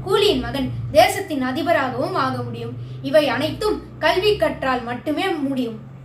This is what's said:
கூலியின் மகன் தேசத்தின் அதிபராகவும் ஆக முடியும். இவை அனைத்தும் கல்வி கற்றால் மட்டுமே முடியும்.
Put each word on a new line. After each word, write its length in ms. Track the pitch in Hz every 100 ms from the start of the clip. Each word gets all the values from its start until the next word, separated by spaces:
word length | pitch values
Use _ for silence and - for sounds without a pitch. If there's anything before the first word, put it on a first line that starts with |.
கூலியின் 360 | 359 427 - 269
மகன் 300 | 247 277 254 - -
தேசத்தின் 520 | 294 381 392 - 294
அதிபராகவும் 720 | 254 262 339 330 262 240 320
ஆக 300 | 359 262 247
முடியும். 300 | 233 226 233 254 - -
இவை 280 | 269 302 285
அனைத்தும் 520 | 240 302 - 427 285 - -
கல்வி 360 | 311 349 415 415
கற்றால் 480 | 311 269 269 247
மட்டுமே 440 | 233 247 311 302 381
முடியும். 640 | 330 277 262 226 214 - -